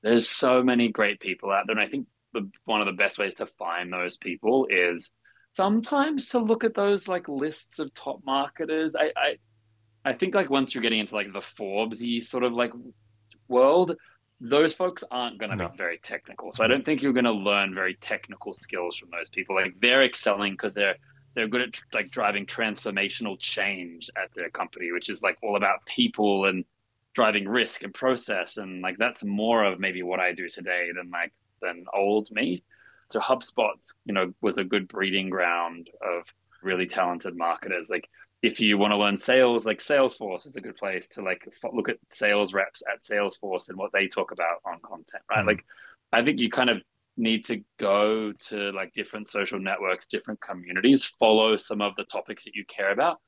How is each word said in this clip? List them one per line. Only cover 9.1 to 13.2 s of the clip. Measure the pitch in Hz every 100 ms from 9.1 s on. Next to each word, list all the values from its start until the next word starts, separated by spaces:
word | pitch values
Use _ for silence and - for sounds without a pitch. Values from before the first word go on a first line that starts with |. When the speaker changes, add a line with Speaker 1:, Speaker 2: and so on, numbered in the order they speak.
| -
Speaker 1:
I, | 143 - _ _ _ _ _ _
I | 139
think, | 123 190 202
like, | 156
once | 139 131 131
you're |
getting | 113 110
into, | 104 107
like, | 101
the | 98
Forbes-y | - - 101 98 113 110 120 117
sort | 117 123
of, | 123
like, | 117 123 120 127 _ _ _